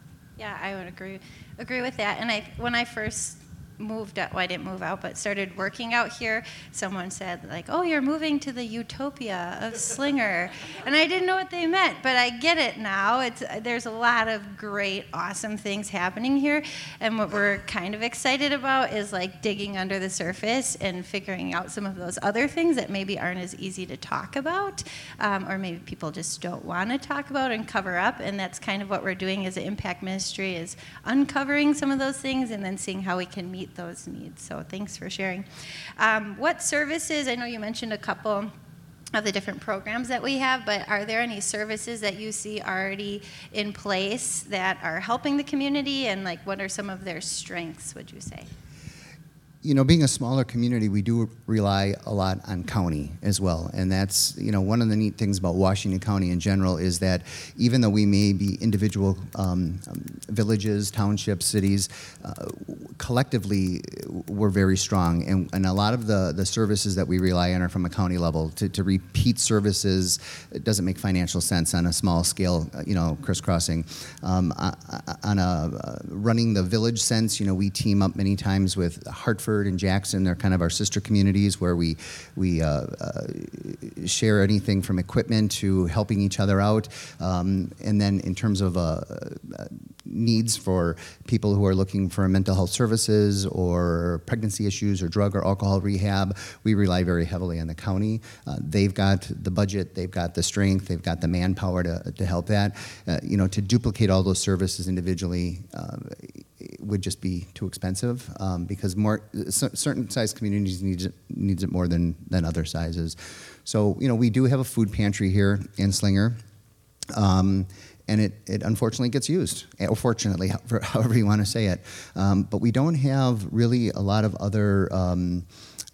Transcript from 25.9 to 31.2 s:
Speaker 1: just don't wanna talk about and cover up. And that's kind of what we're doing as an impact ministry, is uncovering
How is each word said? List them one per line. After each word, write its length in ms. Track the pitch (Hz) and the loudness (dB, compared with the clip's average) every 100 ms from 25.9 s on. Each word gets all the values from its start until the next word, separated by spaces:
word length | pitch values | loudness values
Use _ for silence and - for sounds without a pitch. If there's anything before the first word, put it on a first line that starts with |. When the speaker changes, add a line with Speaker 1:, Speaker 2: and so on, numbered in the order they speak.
| - 160 | -10 -8
Speaker 1:
just 300 | 147 160 - | -8 -8 -8
don't 240 | 175 175 175 | -8 -8 -6
wanna 320 | 175 208 269 | -4 -2 -2
talk 320 | - 285 285 | -4 -6 -4
about 220 | 277 262 | -2 -2
and 140 | 220 214 | -2 -4
cover 320 | 214 190 175 | -4 -2 0
up. 220 | 208 - | 0 0
And 180 | - 196 | -4 -6
that's 220 | 185 - | -6 -8
kind 220 | - 196 | -6 -6
of 80 | 196 | -4
what 140 | 196 | -4
we're 120 | 190 185 | -2 -4
doing 300 | 190 196 185 | -2 -2 -4
as 100 | 185 | -4
an 80 | |
impact 400 | 175 202 190 180 | -6 -6 -6 -6
ministry, 520 | 190 190 - - 190 170 | -6 -6 -6 -6 -6 -6
is 200 | 170 - - - - | -8 -12 -18 -12 -2
uncovering 680 | 262 | 2